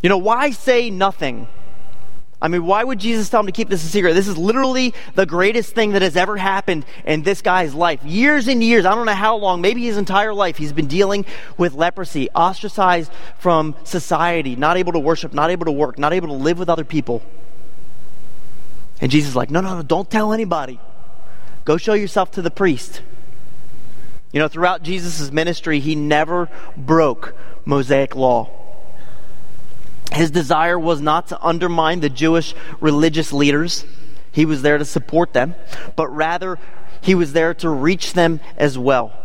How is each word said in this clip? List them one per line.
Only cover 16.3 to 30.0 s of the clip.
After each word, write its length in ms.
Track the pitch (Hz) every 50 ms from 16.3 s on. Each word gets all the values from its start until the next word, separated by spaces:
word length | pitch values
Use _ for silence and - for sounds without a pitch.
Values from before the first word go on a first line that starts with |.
| 143
live 240 | 135 135 156 175
with 120 | 165 185 170
other 160 | 170 160 147
people. 360 | - 160 151 123 - 120 113 - - - - - - - - - - - - - - - - - - - - - - - - - - - - - - - - - - - -
And 100 | - 131
Jesus 200 | 131 151 147 143
is 40 | 123
like, 160 | 127 123 120
"No, 80 | 147 175
no, 160 | 190 190 185
no, 80 | 170 151
don't 260 | 131 165 180 196 -
tell 220 | - 214 214 214
anybody. 480 | 214 220 226 180 170 156 139 127 123 - - - - - - - - - - - - - - - - - -
Go 100 | - 151
show 180 | 170 - 220 214
yourself 380 | 208 208 185 - 202 185 -
to 100 | - 196
the 100 | 170 170
priest." 500 | - - 196 185 139 123 - - - - - - - - - - - - - - - - - - - - - - - - - - - - - -
You 80 | - 143
know, 80 | 156
throughout 340 | 147 151 160 180 180 185 -
Jesus' 480 | 165 160 185 185 170 175 160 156 147 139
ministry, 520 | 139 156 160 175 170 - - 170 156 143
he 120 | 135 156 156
never 540 | 151 147 147 151 147 160 156 175 180 175 175 - - - - -
broke 580 | - 135 131 160 165 160 139 117 - - - - - - - - - -
Mosaic 500 | 143 143 139 131 123 143 135 135 127 -
law. 340 | 131 131 127 123 113 117 - - - - - - - - - - - - - - - - - - - - - - - - - - - - - - -